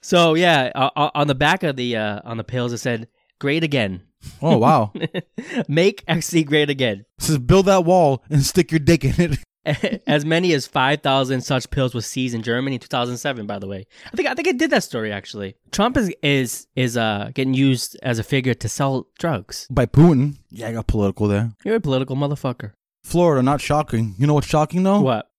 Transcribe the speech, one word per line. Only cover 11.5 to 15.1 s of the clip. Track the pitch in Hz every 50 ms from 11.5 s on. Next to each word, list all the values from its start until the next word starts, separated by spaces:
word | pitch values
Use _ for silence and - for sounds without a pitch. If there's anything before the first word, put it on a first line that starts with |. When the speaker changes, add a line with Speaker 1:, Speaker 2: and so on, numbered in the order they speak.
| 147 127 - -
Speaker 1:
pills | - 139 131 127 120
were | 123
seized | 110 - - 131 127 127 117
in | 113 110
Germany | 120 117 123 131 139 135
in | 120
two | - -
thousand | - 131 120 123 123 117
seven, | - 147 135 120 104
by | 104 104 98
the | 98 95
way. | 98 95 95 _ _ - - - -
I |
think, | 220 339 -
I | -
think | - 330 349
I | 359
did | 247 311 302
that | 294 240 -
story, | - - 120 110 107